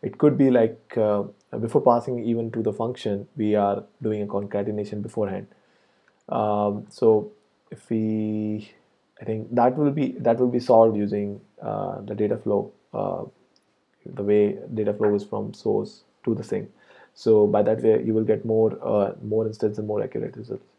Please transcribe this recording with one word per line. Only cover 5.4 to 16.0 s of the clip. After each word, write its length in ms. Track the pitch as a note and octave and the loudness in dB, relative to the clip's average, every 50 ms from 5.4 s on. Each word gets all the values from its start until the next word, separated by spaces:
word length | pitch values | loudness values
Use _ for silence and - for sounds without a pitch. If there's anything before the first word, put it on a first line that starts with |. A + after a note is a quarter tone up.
| G2 _ _ _ _ _ _ _ _ _ _ _ _ _ _ _ _ - | -10 _ _ _ _ _ _ _ _ _ _ _ _ _ _ _ _ -6
Um, 600 | - A#2 G#2+ G#2+ G#2 G#2 G#2 G#2 G2+ G#2 G#2 - | -4 -2 -2 0 0 0 0 -2 -2 -4 -8 -14
so 420 | - - - A2+ A2 G#2+ G#2 - - _ _ _ _ _ _ _ | -8 2 4 4 4 4 2 -4 -14 _ _ _ _ _ _ _
if 180 | - - _ _ | -20 -20 _ _
we, 840 | A#2 A2 A2 A2 A2 A2 G#2+ G#2+ G#2+ G#2+ G#2+ G#2+ G#2+ G#2+ G#2 - _ _ _ _ _ _ _ _ _ _ | -4 -2 -2 -2 -2 -2 -4 -4 -4 -4 -4 -6 -6 -8 -10 -14 _ _ _ _ _ _ _ _ _ _
I 40 | - | -8
think 280 | - A2 A2 G#2+ - A#2 | -8 -6 -6 -6 -4 0
that 220 | A#2+ A#2+ B2+ B2+ E3 | 2 2 2 2 2
will 140 | D3 D3 | 0 0
be, 220 | C#3 D#3 C#3+ B2+ - - | 0 0 -2 -4 -4 -2
that 180 | C#3+ A#2+ A#2 A#2+ | 0 0 2 2
will 120 | B2+ B2 | 2 0
be 100 | A#2+ B2 | 0 -2
solved 380 | A#2 - B2 A2+ A2+ A2+ G#2+ G#2 | 2 4 6 8 8 6 4 2
using, 420 | G#2 G2+ G#2 G#2 G2+ G2+ G2+ G2 _ _ _ _ | -2 -2 -2 -2 -4 -4 -8 -12 _ _ _ _
uh, 400 | - - G#2+ G#2 G2+ F#2+ G2 G#2 | -8 -6 -6 -4 -4 -6 -8 -10
the 120 | G2+ G#2 G#2+ | -10 -10 -4
data 220 | G#2+ G#2+ G#2 A2+ A2 | -2 -2 -2 -2 -2
flow, 340 | - A2 G#2 G2+ - - - _ _ _ - | -2 -2 0 0 -2 -4 -10 _ _ _ -8
uh, 300 | G#2 G2+ G2 F#2 - - - _ _ _ _ _ _ _ _ _ _ _ _ _ _ _ | -6 -4 -4 -4 -6 -8 -12 _ _ _ _ _ _ _ _ _ _ _ _ _ _ _
the 180 | - - - G2+ | -16 -10 -6 0
way 340 | G2+ G#2 G#2 G#2 G#2 - - - - B2 | 2 4 4 4 2 0 -4 -10 -10 -6
data 200 | A2 G#2+ G#2 G2+ | -4 -2 -2 -2
flow 220 | - A2 G#2 G#2 | 0 2 2 2
is 80 | G2+ G#2 | 0 -2
from 300 | - - G#2+ G#2 G#2+ G#2+ | -4 -6 -6 -6 -8 -10
source 480 | - - A2 G#2 G#2 G#2 - - - | -6 -2 0 0 0 -2 -4 -10 -20